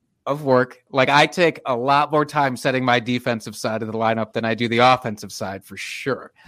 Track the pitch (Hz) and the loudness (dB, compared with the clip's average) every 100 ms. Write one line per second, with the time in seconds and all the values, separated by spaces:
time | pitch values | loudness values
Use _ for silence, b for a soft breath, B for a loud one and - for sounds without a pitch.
0 | _ _ - 147 143 127 123 - _ 135 | _ _ -6 -4 2 2 2 -4 _ 0
1 | 131 143 160 175 170 156 - 120 131 143 | 4 4 4 4 0 0 -4 -2 2 2
2 | 147 151 147 151 139 120 147 131 127 123 | 2 0 0 0 -2 -2 -2 0 2 2
3 | 113 123 127 117 117 107 120 110 110 110 | 0 -4 -2 -6 -8 -8 -6 -4 -6 -2
4 | 110 113 110 120 113 110 117 117 127 127 | 0 0 -2 -4 -2 -2 0 4 4 4
5 | 117 104 98 - 101 95 - 98 - - | 0 -10 -12 -10 -10 -10 -14 -14 -12 -8
6 | - 120 - b | -6 -6 -10 b